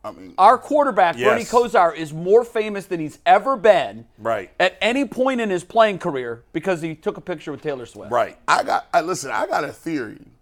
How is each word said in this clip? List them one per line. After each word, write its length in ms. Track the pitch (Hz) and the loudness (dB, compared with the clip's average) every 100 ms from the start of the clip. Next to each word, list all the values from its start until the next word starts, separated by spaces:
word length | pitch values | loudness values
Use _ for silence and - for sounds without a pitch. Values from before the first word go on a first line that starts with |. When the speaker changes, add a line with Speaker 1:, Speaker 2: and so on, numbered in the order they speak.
Speaker 1:
I 60 | 107 | -14
mean, 240 | 87 92 - | -16 -14 4
Speaker 2:
Our 220 | 196 240 | 6 6
quarterback, 560 | - 294 285 202 175 120 | 0 0 2 2 0 2
Bernie 240 | - 240 | 2 2
Speaker 3:
Yes. 100 | 208 | 0
Speaker 2:
Kosar, 460 | 233 240 220 170 156 | 0 2 2 2 0
is 160 | 160 | -10
more 320 | 156 175 226 | -8 4 4
famous 400 | 233 226 214 202 | 4 -4 -4 -8
than 160 | - 175 | -6 -6
he's 180 | 156 - | -6 -4
ever 320 | - 196 254 262 | 4 4 4 2
been 480 | 214 180 120 107 113 _ | 4 4 2 -8 -20 _
Speaker 3:
Right. 320 | 110 110 92 - | -4 -4 -4 -2
Speaker 2:
at 160 | 180 - | -2 0
any 240 | 208 254 269 | -2 -2 -4
point 340 | - 262 254 | -2 -2 -2
in 80 | 220 | -2
his 160 | 180 | -4
playing 340 | - 226 220 180 | -2 2 2 0
career 440 | 175 135 120 117 _ | -6 -6 -8 -10 _
because 300 | 165 190 170 | -6 -4 -4
he 120 | 165 | -6
took 220 | 156 208 202 | -8 -8 -10
a 60 | |
picture 280 | - 160 160 | -10 -10 -10
with 100 | 139 | -10
Taylor 240 | 151 135 117 | -8 -8 -12
Swift. 260 | - 104 | -16 -4
Speaker 3:
Right. 240 | 120 101 - - | -2 -2 -6 0
Speaker 1:
I 160 | - | 0
got, 220 | - - - | 2 -4 0
I, 80 | 170 | -2
listen, 300 | 160 185 139 | 0 -6 -4
I 160 | 110 370 | -4 -2
got 180 | - | -4
a 80 | 143 | -6
theory. 460 | - 165 151 107 104 - _ | -10 -8 -8 -8 -14 -20 _